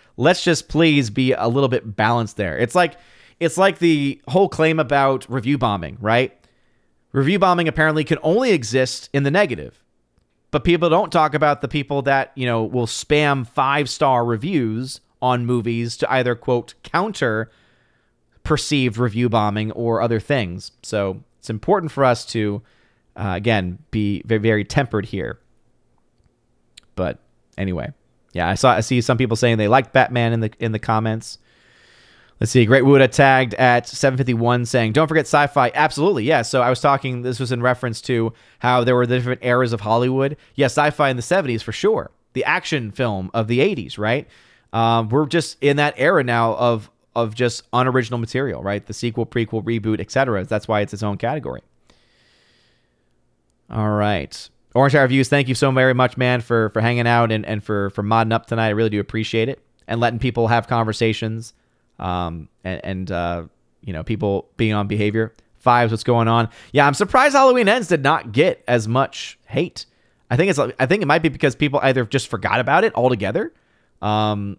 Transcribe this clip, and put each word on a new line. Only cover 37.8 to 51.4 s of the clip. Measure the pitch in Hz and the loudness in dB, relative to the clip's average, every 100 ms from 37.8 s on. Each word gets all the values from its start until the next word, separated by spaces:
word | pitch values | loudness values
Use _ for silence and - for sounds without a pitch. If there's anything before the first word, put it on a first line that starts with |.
| 123 110 | -4 -8
to | - 120 113 - _ _ | -2 0 0 -4 _ _
how | 123 127 | 0 2
there | 120 123 | 4 2
were | 123 | 2
the | 123 | 0
different | 123 127 123 | -2 -4 0
eras | 123 127 | 0 0
of | 113 | -2
Hollywood. | 107 113 123 131 139 147 _ - | 0 0 0 0 -2 -6 _ -2
Yeah, | 139 | 0
sci-fi | - 147 - 143 | 2 0 2 0
in | 127 | 0
the | |
seventies | 117 180 147 113 | 0 0 0 -4
for | - | -6
sure. | 110 202 208 - _ _ | -2 0 0 -4 _ _
The | 127 | -6
action | 120 175 - 151 110 | -2 -2 -2 -4 -4
film | - 120 101 92 | -4 -2 -2 -4
of | 113 110 | -4 -2
the | 120 | 2
eighties, | 175 170 76 - | 0 0 -8 -6
right? | 104 131 - _ _ _ _ | -4 -4 -6 _ _ _ _
Um, | 113 117 117 110 | -2 2 2 0
we're | 127 151 | 0 0
just | 165 147 - | -2 -4 -2
in | 139 143 | 0 2
that | 147 - | 0 0
era | 139 185 | 2 2
now | 123 117 117 110 | 2 0 0 0
of, | 120 117 107 _ _ 120 | 0 0 -4 _ _ -4
of | 117 110 | -4 0
just | 123 - - | -2 -2 -4
unoriginal | 120 127 127 110 120 | 0 2 0 -2 -4
material, | 113 127 135 73 | -4 -4 -4 -4
right? | 92 101 - | -4 -6 -6
The | |
sequel, | 107 120 113 113 | -8 -6 -4 -4
prequel, | 123 110 110 | -2 -2 -4
reboot, | 113 117 107 107 | -4 -2 -2 -2
et | 98 | -2
cetera. | 135 135 101 | 0 0 0
That's | 90 107 - | -2 -4 -2
why | 107 | -2
it's | 104 | -2
its | 101 | -4
own | 107 101 | -6 -4
category. | 117 147 | -4 -4